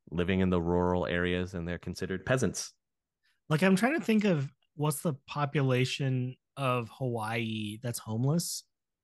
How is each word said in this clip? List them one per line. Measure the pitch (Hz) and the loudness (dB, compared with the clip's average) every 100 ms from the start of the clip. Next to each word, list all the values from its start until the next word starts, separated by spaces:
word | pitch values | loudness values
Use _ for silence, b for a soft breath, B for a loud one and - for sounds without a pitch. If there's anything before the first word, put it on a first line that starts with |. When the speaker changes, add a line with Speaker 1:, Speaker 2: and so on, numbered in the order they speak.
| - | -10
Speaker 1:
living | 82 87 95 | -2 2 4
in | 92 | 4
the | 90 | 4
rural | 85 87 90 90 85 | 2 4 4 2 2
areas, | 87 90 90 90 92 | 0 0 0 -2 -6
and | 85 | -6
they're | 87 | -6
considered | - 90 90 92 | -8 -8 -6 -6
peasants. | - 131 101 - - _ _ _ _ _ _ _ - | 0 0 0 -2 -10 _ _ _ _ _ _ _ -2
Speaker 2:
Like, | 156 | 2
I'm | 190 190 | 4 4
trying | 233 330 | 4 0
to | - | 2
think | 214 202 | 2 4
of | 156 135 _ _ - | 2 0 _ _ -4
what's | 147 147 | -2 0
the | 175 135 - | -2 -4 -8
population | 147 143 151 131 123 127 - 135 127 127 131 _ - | -4 -2 0 2 2 2 0 -2 -2 -2 -8 _ -4
of | 135 123 110 - | -2 0 -2 -6
Hawaii | 131 117 110 117 113 110 107 110 | -4 -4 -4 -4 -4 -4 -6 -6
that's | 120 117 | -6 -8
homeless, | - 110 131 165 - - - _ _ _ | -6 -2 2 0 -2 -8 -12 _ _ _